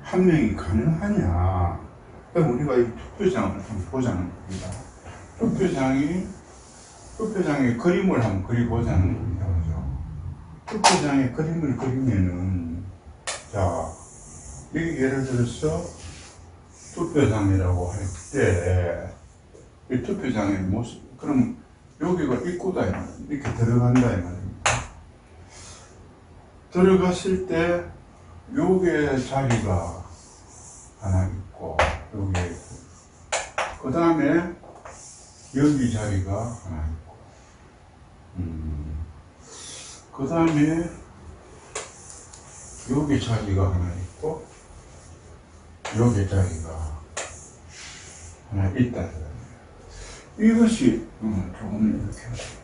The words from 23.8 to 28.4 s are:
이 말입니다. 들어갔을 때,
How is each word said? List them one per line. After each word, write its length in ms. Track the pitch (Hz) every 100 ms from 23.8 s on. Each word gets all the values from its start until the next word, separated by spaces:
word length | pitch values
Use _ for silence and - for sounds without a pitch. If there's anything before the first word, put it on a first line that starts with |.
| 120 123
이 220 | 117 92
말입니다. 500 | 87 - - - - - - - - - - - - - - - - - - - - - - - -
들어갔을 720 | 180 190 185 180 175 190 185 -
때, 380 | 165 170 175 175 - - - - -